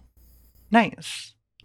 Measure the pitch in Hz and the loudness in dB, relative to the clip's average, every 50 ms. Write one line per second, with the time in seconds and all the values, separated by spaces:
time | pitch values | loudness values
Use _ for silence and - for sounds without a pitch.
0 | - - _ _ - - - - - - _ - - - 214 233 214 - - - | -20 -20 _ _ -20 -20 -20 -20 -20 -20 _ -20 -4 2 4 4 4 2 0 -8
1 | 156 - - - - - - _ _ _ _ - - | -12 -12 -12 -12 -14 -16 -20 _ _ _ _ -20 -20